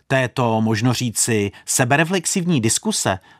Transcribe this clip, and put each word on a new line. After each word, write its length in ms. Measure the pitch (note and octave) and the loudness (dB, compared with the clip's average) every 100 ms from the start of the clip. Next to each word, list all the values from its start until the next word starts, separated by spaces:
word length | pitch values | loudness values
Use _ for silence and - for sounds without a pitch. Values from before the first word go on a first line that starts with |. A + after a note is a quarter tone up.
| - | -4
Této, 540 | C3+ B2 - A#2 A2 | -2 0 0 0 2
možno 320 | A2 G#2+ B2 | 0 0 0
říci, 580 | A#2 B2 - - A2 G2+ - - | 0 -4 -4 0 0 -2 -6 -4
sebereflexivní 960 | - B2 C#3+ E3 F#3+ - G3 E3+ D3+ | 0 4 4 2 -2 -2 -2 0 0
diskuse 580 | A2+ - A3 - A2 F#2 - - | 0 0 -2 -2 -2 -4 -8 -12